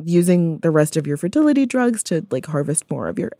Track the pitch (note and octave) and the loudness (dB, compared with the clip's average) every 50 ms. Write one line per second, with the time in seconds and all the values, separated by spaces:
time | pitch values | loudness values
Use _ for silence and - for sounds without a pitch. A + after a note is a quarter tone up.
0 | D#3 E3+ F3 F3 F3 F3+ F3+ F3 E3+ E3 D#3+ - - E3 D#3 D#3 D3+ D3+ - E3 | -4 2 2 4 4 4 4 4 4 0 -2 -2 0 2 4 4 2 2 0 -4
1 | D3 D3 C#3+ C#3+ - F3+ - D4+ D#4 D4+ D4 C#4 C4+ B3 - B3+ B3 A#3+ A3+ G#3+ | -2 -2 -4 -4 -4 -2 0 2 2 4 4 2 2 0 0 0 0 0 0 -2
2 | - - F3+ D#3+ - - - C3 - - D3+ C#3+ D3 D#3 D3 - - - - C3+ | -4 -2 -4 -4 -2 -4 -6 -6 -6 -4 -4 -2 -2 -2 -2 -4 -4 -6 -8 -6
3 | G#2+ E2 - - F3 G#3+ - | -6 -6 -4 -4 -6 -6 -4